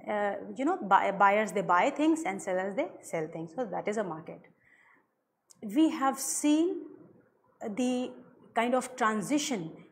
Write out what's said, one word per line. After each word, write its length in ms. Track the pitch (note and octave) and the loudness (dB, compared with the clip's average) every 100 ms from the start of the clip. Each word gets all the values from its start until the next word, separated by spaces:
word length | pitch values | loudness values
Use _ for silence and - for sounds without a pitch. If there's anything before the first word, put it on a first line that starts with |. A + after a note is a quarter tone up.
| - | -4
uh, 280 | G#3 G3+ G3 G3 G3+ | -2 0 -2 -8 -2
you 80 | |
know, 140 | C#4 F#4 | -2 0
buy-, 320 | G3+ F#3+ G3 | 4 4 4
buyers, 420 | F#3 G3+ G#3 G#3+ | 4 6 6 2
they 80 | F#3+ | 0
buy 300 | F3 F3+ B3+ | 2 4 4
things 320 | C#4+ D#4 D#4 | 2 2 2
and 160 | B3 G3 | 0 -4
sellers, 340 | G3+ F#3 F#3+ G3+ | -2 -2 -2 -2
they 100 | F4 - | -4 -8
sell 260 | - E3+ D#3+ | -6 -4 -4
things. 220 | E3 E3 | -6 -8
So 120 | - A3+ | -8 -6
that 220 | F3 E3 | -4 -2
is 100 | G#3+ | -2
a 60 | |
market. 360 | F#3+ D#3+ D#3+ E3+ - _ _ _ _ _ _ _ _ _ _ _ | -4 -8 -12 -16 -20 _ _ _ _ _ _ _ _ _ _ _
We 280 | G#3+ A3+ D#4+ | -4 2 2
have 280 | - C4+ A#3+ | 2 0 0
seen 680 | - - D4 D4+ F4 F#4+ - - - - _ _ _ - A3+ G3+ | -4 0 2 4 2 -2 -10 -18 -20 -20 _ _ _ -12 -6 -2
the 340 | B3+ B3 B3+ - - - - | 0 -2 -4 -10 -20 -20 -6
kind 200 | - A#3+ | -2 0
of 220 | B3+ B3 - | 0 -2 -2
transition 760 | A3 A3 F3 C#4+ - A3+ D#3+ - - | 0 0 0 -2 0 -4 -6 -12 -6